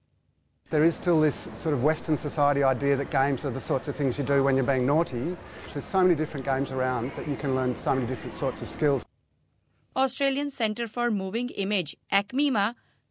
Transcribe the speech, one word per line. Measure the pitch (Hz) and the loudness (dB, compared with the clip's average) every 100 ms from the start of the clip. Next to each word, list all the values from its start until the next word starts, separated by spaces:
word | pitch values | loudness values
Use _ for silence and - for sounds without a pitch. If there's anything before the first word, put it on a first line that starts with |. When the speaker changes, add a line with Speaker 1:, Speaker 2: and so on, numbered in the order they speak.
| _ _ _ _ _ _ _ | _ _ _ _ _ _ _
Speaker 1:
There | 156 160 | 4 4
is | |
still | 160 175 160 | 2 2 4
this | 156 - - - 165 | 4 2 -6 -6 -2
sort | 139 | 2
of | 139 | 2
Western | 160 - 147 147 | 2 0 -2 0
society | - 143 143 135 127 | 2 2 4 2 2
idea | 143 | 2
that | 131 - | 2 2
games | 143 139 135 143 | 2 2 0 -2
are | 123 | -4
the | - | -2
sorts | 139 - | -2 -2
of | 135 | -2
things | 139 120 | -2 0
you | 135 | 2
do | 139 | 2
when | 135 135 | 4 2
you're | 127 131 | 2 2
being | 127 | 2
naughty. | 151 170 123 147 180 - - - | 2 0 -2 -4 -6 -12 -16 -10
There's | 143 - | -8 -2
so | 190 | 2
many | 185 147 | 4 2
different | 156 143 | 0 -4
games | 131 135 135 131 | -2 -2 -2 -2
around | 127 127 | 0 -2
that | 123 147 143 | -4 -6 -6
you | 135 | -4
can | 143 | -2
learn | 131 127 120 156 | 0 0 -2 -2
so | |
many | 131 120 | 0 -2
different | 127 127 - | -4 -8 -4
sorts | 139 123 | -4 -4
of | 120 - | -8 0
skills. | 151 139 - _ _ _ _ _ _ _ _ 262 | 2 2 -2 _ _ _ _ _ _ _ _ -2
Speaker 2:
Australian | 262 - 277 269 285 - | -2 0 0 0 -2 -2
Centre | 220 214 233 - | -2 -2 -4 -2
for | 240 208 | 0 0
Moving | 190 214 247 | -2 -2 -4
Image, | - 196 208 156 - _ | -2 0 0 -2 -8 _
acmi | 196 202 262 294 | -2 0 0 2
માં | 233 208 240 _ _ _ | 2 0 -4 _ _ _